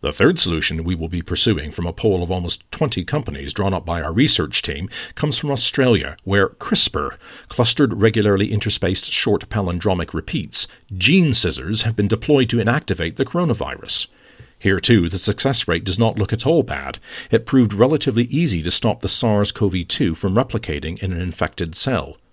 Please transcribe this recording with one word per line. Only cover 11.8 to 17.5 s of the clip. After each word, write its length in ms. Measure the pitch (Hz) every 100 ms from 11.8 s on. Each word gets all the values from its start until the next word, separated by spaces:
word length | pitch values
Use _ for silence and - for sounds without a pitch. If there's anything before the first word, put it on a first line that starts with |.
have 140 | 113 113
been 120 | 101
deployed 420 | 110 - 147 123
to 80 | 117
inactivate 580 | 104 139 - 90 85 -
the 80 |
coronavirus. 840 | 139 170 175 - 67 65 - - - _ _ - - _
Here, 200 | - 95
too, 300 | - 117 85
the 100 | 87
success 480 | - 101 135 123 -
rate 180 | 85
does 140 | 107 92
not 200 | 113 104
look 160 | 101
at 120 | 110 135
all 160 | 165
bad. 360 | - 69 69 - - - -
It 160 | 107
proved 260 | 117